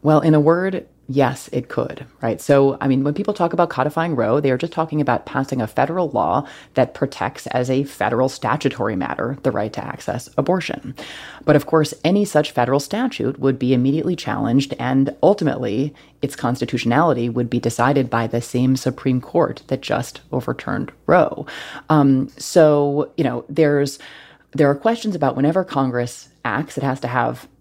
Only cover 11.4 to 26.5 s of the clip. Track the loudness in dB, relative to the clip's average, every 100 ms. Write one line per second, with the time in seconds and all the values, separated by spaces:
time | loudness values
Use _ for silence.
11.4 | 2 4 4 2 2 -2 0 2 2 0
12.4 | 0 0 2 0 0 -4 -4 -2 -4 0
13.4 | -2 0 2 2 2 0 -2 -4 -4 -4
14.4 | 2 2 0 -4 0 2 0 2 4 4
15.4 | 0 -2 -4 -2 -4 -8 -20 _ -8 -4
16.4 | -4 -2 -2 -2 2 2 4 2 0 -2
17.4 | -2 -2 -2 0 2 2 0 -2 -2 -4
18.4 | -2 0 2 2 -2 -2 -2 -2 0 0
19.4 | 0 -2 -6 -6 -2 -4 -4 -12 _ -6
20.4 | -4 -6 -4 -6 -6 _ 2 4 4 -2
21.4 | -12 -14 -14 -18 2 4 6 4 0 -8
22.4 | 0 6 6 6 2 0 -2 -2 -2 -2
23.4 | -6 2 2 4 0 -4 -18 -20 -20 _
24.4 | _ 2 2 4 0 0 -4 0 0 2
25.4 | 0 0 -2 -2 0 -2 -4 -8 -20 _
26.4 | -4